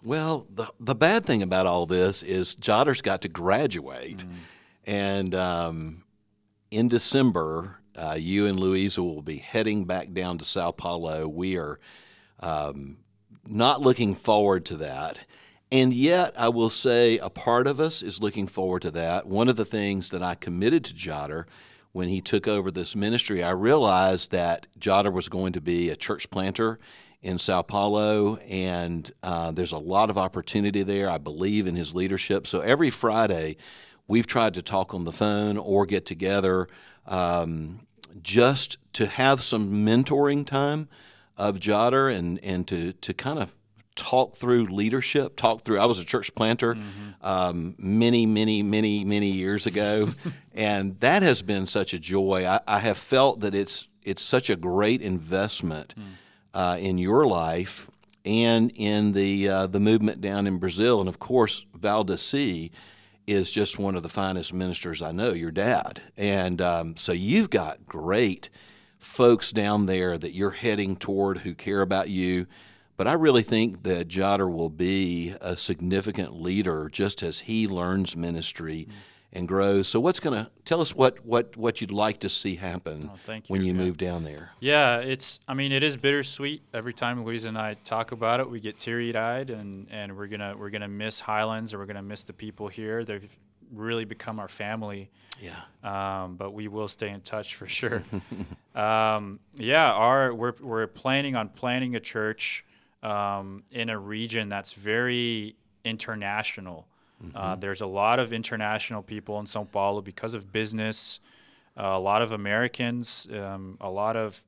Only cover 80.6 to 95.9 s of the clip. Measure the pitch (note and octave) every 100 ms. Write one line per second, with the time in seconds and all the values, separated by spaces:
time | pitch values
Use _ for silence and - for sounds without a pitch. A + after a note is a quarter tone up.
80.6 | - E3 D#3+ - C3 - A2+ A#2 A#2 A2+
81.6 | A#2 A2+ G2+ G2+ G#2+ G#2+ G2 - G2 E2+
82.6 | F#2 F2 E2+ D#2 D2+ F#2+ - A2 - F#2+
83.6 | F#2 F#2 F2+ E2 F2+ F2 D#2+ D2 E2 -
84.6 | B2+ D3 C3+ A#2+ C3 C3+ - - - C3+
85.6 | C#3 C3+ D3+ C3+ C#3 C#3+ C#3 - C#3 D3+
86.6 | _ A#2 A#2 A2+ A#2+ B2 A2+ A#2 A2+ A2
87.6 | G#2+ G#2 - A2+ A2+ A#2+ A2+ B2 C3 A#2+
88.6 | G#2+ - - A#2 A#2 A2+ A2+ B2 C3+ A2+
89.6 | G2+ G2 G2 G#2+ G2+ G2 G2+ G#2 G2+ G#2
90.6 | G#2 G#2 G#2 G2+ A2 - - G#2+ A2 A2
91.6 | A2 G#2+ G2 G2+ G2 G#2 - G2 G#2+ -
92.6 | G#2 F#2 A2 A2+ A2+ G#2 G2+ _ _ _
93.6 | _ A2 A2 A#2 G#2+ G#2 - A2 G2 -
94.6 | G#2 A2 G#2+ G2+ G2 _ _ - F2+ E2
95.6 | - _ G#2